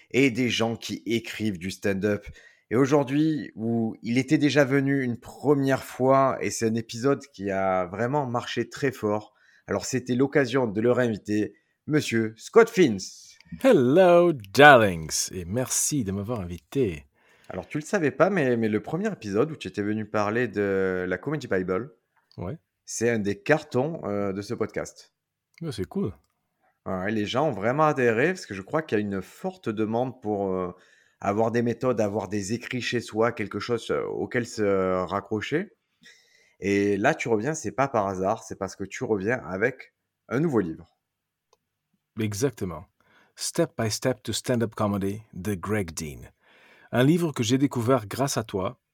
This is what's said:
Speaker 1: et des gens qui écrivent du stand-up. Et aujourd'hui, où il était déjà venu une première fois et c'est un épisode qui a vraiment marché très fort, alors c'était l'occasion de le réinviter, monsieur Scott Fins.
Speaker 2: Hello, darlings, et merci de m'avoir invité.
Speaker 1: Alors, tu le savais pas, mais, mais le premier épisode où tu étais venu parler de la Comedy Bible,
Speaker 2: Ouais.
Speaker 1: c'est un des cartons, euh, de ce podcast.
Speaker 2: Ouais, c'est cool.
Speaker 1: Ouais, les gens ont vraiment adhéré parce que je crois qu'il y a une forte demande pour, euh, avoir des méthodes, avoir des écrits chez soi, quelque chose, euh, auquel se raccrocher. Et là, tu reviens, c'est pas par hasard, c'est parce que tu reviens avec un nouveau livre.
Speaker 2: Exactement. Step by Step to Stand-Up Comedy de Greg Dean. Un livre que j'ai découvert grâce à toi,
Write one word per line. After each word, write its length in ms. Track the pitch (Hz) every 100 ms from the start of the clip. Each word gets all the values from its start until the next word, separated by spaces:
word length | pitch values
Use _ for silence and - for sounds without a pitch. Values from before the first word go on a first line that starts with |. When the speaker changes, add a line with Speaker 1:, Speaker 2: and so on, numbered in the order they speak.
| _
Speaker 1:
et 180 | - 139
des 180 | 113 120
gens 280 | 98 113 113
qui 260 | - 104
écrivent 540 | - 113 - - 107 90
du 140 | 92
stand-up. 560 | - 104 95 104 101 - - - _ -
Et 60 | 110
aujourd'hui, 720 | 135 147 127 143 160 147 82 -
où 400 | 113 117 113 -
il 140 | 113 120
était 200 | 127 151
déjà 260 | 143 139
venu 380 | 131 139 135 139
une 160 | 123 117
première 640 | - - 131 143 135 131
fois 560 | - - 127 135 135 -
et 100 | 101
c'est 180 | - 113
un 80 | 113
épisode 500 | - 117 135 139 -
qui 180 | - 98
a 360 | 95 95 92 87
vraiment 380 | 98 120 147
marché 440 | 127 120 - 120 117
très 240 | - 135
fort, 420 | 123 104 107 - _ _ _ -
alors 180 | 98
c'était 300 | - 127 123
l'occasion 540 | 123 139 147 123 135 117
de 120 | 95
le 120 | 120
réinviter, 640 | 120 123 101 - 104 101 - _ _ -
monsieur 460 | 151 - 113 110 113
Scott 340 | - 233 226
Fins. 280 | - 151 98 - - - - _ -
Speaker 2:
Hello, 680 | 269 190 123 165 185 175 175
darlings, 960 | 139 98 120 147 127 104 82 78 - -
et 120 | 92
merci 600 | 85 117 123 - - 151
de 80 | 98
m'avoir 260 | 98 101 120
invité. 720 | 87 87 - 139 107 76 - _ _ _ -
Speaker 1:
Alors, 180 | 92 -
tu 120 | 151
le 60 |
savais 280 | 151 208 147
pas, 180 | - 180
mais, 260 | 196 131 117
mais 120 | 110
le 120 | 104
premier 320 | - 165 214
épisode 380 | 180 104 98 156
où 60 | 156
tu 100 | 95
étais 160 | 101
venu 240 | 101 107 107
parler 400 | 107 104 113 120
de 580 | 101 101 98 95 92 90
la 100 | 92
Comedy 300 | 143 151 123
Bible, 440 | 95 90 92 139 - _ _ _ -
Speaker 2:
Ouais. 200 | 90 156 _ _
Speaker 1:
c'est 260 | - - 117
un 80 | 117
des 200 | 101 101
cartons, 640 | - 156 - 123 147 170
euh, 280 | 95 101 101
de 80 | 98
ce 140 | 101
podcast. 580 | 117 - 82 78 - - _ _ _ _ _
Speaker 2:
Ouais, 120 | 165
c'est 120 | 107
cool. 280 | 90 196 143 - _ _ _ _ _ _ 92
Speaker 1:
Ouais, 240 | 92 98
les 160 | 110 101
gens 220 | 120 156
ont 40 |
vraiment 320 | 98 107 143
adhéré 440 | 151 135 120 110 160
parce 180 | 185 -
que 80 |
je 80 | 98
crois 180 | - 160
qu'il 160 | 160 107
y 40 |
a 40 |
une 160 | 101 98
forte 480 | - - 185 - 117
demande 540 | 107 107 117 131 -
pour, 300 | 107 101 98
euh, 200 | 92 90 - _ _ _ _
avoir 300 | 101 104 113
des 100 | 117
méthodes, 380 | 120 113 127 113
avoir 280 | 104 104 95
des 240 | 104 95
écrits 280 | 117 - 123
chez 200 | - 120
soi, 320 | - 107 117
quelque 260 | 113 101 101
chose, 320 | - 120 -
euh, 140 | 73
auquel 420 | 50 53 98 123 113
se 580 | - 101 95 92 92
raccrocher. 720 | 90 98 - 107 - 156 208 _ _ _ - - _ _ _ _
Et 360 | 95 101 101 101
là, 180 | 127
tu 140 | 160 123
reviens, 260 | 107 127
c'est 180 | 160 101
pas 160 | - 139
par 180 | 113 98
hasard, 360 | 95 95 110
c'est 140 | - 95
parce 200 | 95 -
que 80 |
tu 200 | 95 -
reviens 340 | 110 104 98 127
avec 500 | 76 95 120 135 - _ _ _ -
un 120 | 123
nouveau 200 | 165 117
livre. 360 | 85 80 - _ _ _ _ _ _ _ _ _ _ _ _ 110
Speaker 2:
Exactement. 680 | 110 101 135 - 92 78 - _ _ _ _ -
Step 360 | - - 156 -
by 140 | 113
Step 320 | - 131 123
to 100 | -
Stand-Up 420 | 101 - 120 110
Comedy 460 | - 107 101 98 107 -
de 200 | - 95
Greg 380 | 92 92 107 85
Dean. 280 | 78 78 60 69 _ _ _ _ _ -
Un 140 | 113
livre 280 | 139 175 170
que 100 | 131
j'ai 160 | 110 131
découvert 480 | 139 123 113 135 104
grâce 320 | 107 139 127
à 60 |
toi, 340 | 110 95 98 - _